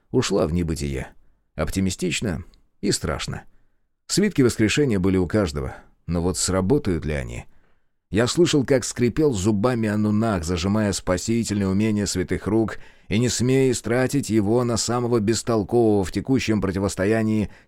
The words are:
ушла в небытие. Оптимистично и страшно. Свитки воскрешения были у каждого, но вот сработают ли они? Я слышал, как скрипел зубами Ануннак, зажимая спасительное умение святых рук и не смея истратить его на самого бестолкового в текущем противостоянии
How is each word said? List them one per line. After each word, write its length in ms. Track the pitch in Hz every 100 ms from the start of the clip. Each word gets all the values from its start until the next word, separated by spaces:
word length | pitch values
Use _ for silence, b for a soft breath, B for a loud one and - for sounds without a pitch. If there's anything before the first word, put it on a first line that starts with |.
| b
ушла 360 | 127 - 196 82
в 60 |
небытие. 560 | 165 113 156 71 67 - - - _ _ -
Оптимистично 880 | 78 95 95 - 180 - 101 78 - - _ _
и 100 | 202
страшно. 520 | - 80 69 - - - - _ _ _ _ -
Свитки 340 | - 208 -
воскрешения 580 | 120 - 107 151 143 101
были 180 | 98 92
у 100 | 87
каждого, 480 | 110 92 73 65 - - _ -
но 140 | 85
вот 160 | 87 87
сработают 680 | - 92 95 147 123 82 76
ли 80 |
они? 320 | 73 62 60 - - _ _ _ _ _
Я 160 | 92 120
слышал, 380 | - 170 151 120
как 200 | 131 -
скрипел 480 | - 120 104 151
зубами 560 | 107 98 104 123 120 110
Ануннак, 560 | 104 107 104 113 95 80
зажимая 480 | 87 95 107 104
спасительное 760 | 92 - 90 - 117 104 101 98
умение 400 | 95 110 104 98
святых 400 | 92 80 87 -
рук 300 | 110 110 - b b b
и 100 | 107
не 80 | 123
смея 420 | - 120 135 131
истратить 600 | 113 - 123 127 143 107
его 340 | 107 98 120
на 140 | 120 113
самого 420 | - 123 120 120
бестолкового 840 | 104 110 - 113 92 120 113 104 90
в 60 |
текущем 480 | 101 90 131 - 107
противостоянии 880 | 95 92 98 - 98 113 110 107 101 b